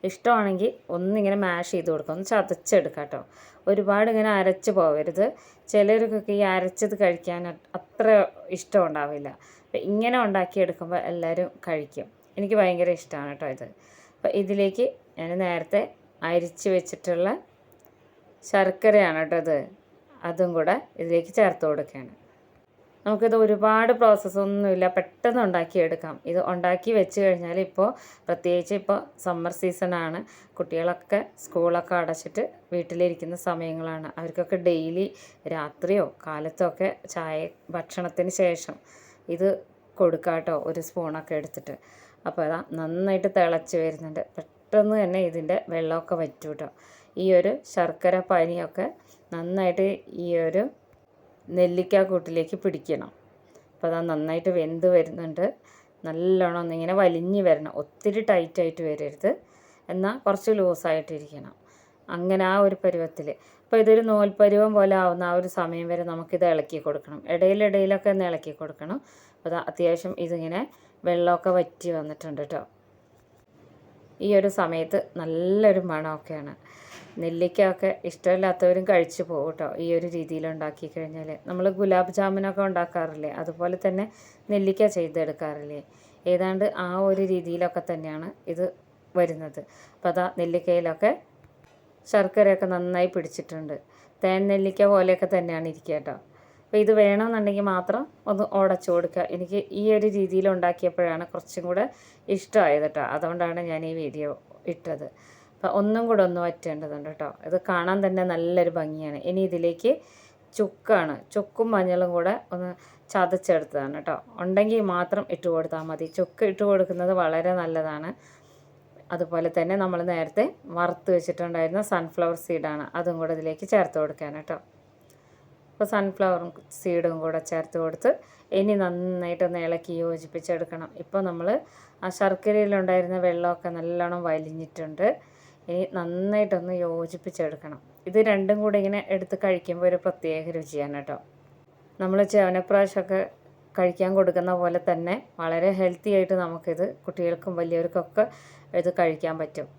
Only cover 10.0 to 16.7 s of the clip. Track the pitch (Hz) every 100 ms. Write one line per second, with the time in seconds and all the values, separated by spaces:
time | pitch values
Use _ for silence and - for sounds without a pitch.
10 | 233 247 214 190 180 196 180 170 170 175
11 | - 170 165 170 180 - - 160 147 -
12 | - _ _ - 202 214 185 175 180 170
13 | - 151 143 143 135 131 117 - _ -
14 | _ _ - 202 190 202 196 196 254 -
15 | _ - 165 180 185 170 160 202 - -
16 | _ _ 160 175 170 - 202